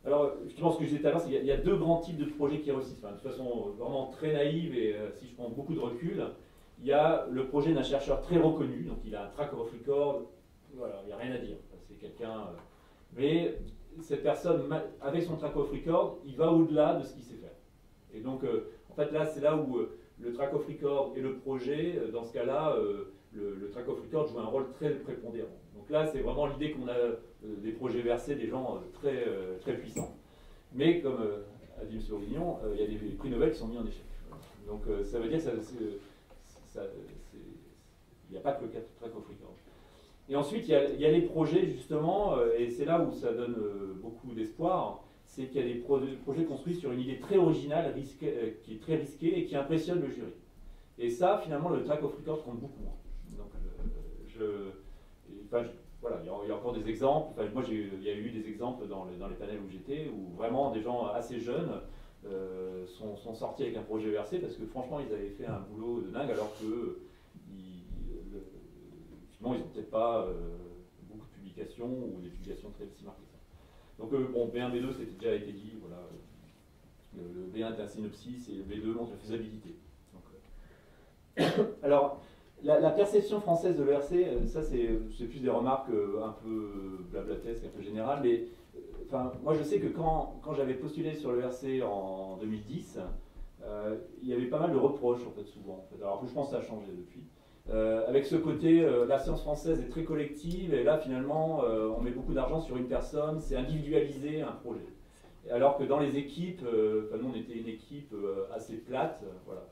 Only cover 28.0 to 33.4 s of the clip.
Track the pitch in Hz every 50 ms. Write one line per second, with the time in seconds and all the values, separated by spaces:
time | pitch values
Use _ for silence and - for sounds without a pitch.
28 | 117 117 123 - - 143 143 123 113 107 127 131 - 120 - - - - - -
29 | - 139 127 123 120 107 95 98 92 92 92 - - - 120 - - 110 - 151
30 | 156 - - - - - - - - - - - - - 127 127 147 170 170 170
31 | 147 135 123 117 110 104 101 104 101 104 - - - - - - 110 104 110 110
32 | 107 107 107 104 98 107 135 160 175 170 - - 107 107 101 104 104 107 107 107
33 | 104 98 95 - - 127 120 113